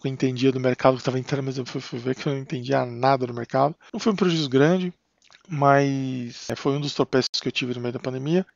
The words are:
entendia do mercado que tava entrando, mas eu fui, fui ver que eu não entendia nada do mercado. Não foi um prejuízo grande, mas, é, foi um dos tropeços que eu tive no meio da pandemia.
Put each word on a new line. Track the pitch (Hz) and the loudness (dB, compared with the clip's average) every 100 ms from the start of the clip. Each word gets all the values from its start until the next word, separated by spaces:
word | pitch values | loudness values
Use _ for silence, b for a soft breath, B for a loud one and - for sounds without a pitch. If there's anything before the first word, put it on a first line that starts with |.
| 135 | -6
entendia | 131 131 127 131 | -2 -2 2 2
do | 131 | 4
mercado | 127 123 135 127 | 2 4 4 2
que | |
tava | 131 127 | 0 -2
entrando, | 123 139 135 | -2 -4 -4
mas | 131 | -6
eu | 123 | -6
fui, | 139 | -8
fui | - 127 | -8 -6
ver | 127 131 | -4 -4
que | 151 | -4
eu | |
não | 135 | -6
entendia | 135 127 123 135 123 | -6 -6 -2 -2 -2
nada | 120 131 135 123 | 0 2 2 -2
do | |
mercado. | 120 113 135 143 - b | -6 -4 0 0 -2 b
Não | 220 | -4
foi | 233 | -2
um | 190 | 2
prejuízo | 185 165 143 | 2 2 2
grande, | 131 151 185 180 - _ _ _ _ - | 4 4 2 -2 -8 _ _ _ _ -8
mas, | 151 139 139 139 135 131 127 120 - - | 2 6 6 4 0 -2 -6 -8 -10 -10
é, | 117 | -4
foi | 143 | -2
um | 143 | -2
dos | 143 | -2
tropeços | - 131 131 - - | -2 2 2 2 -2
que | 131 | -4
eu | |
tive | - 123 | -4 -4
no | 123 | -4
meio | 120 | -6
da | 123 | -6
pandemia. | 131 131 139 175 190 | -6 -6 0 0 0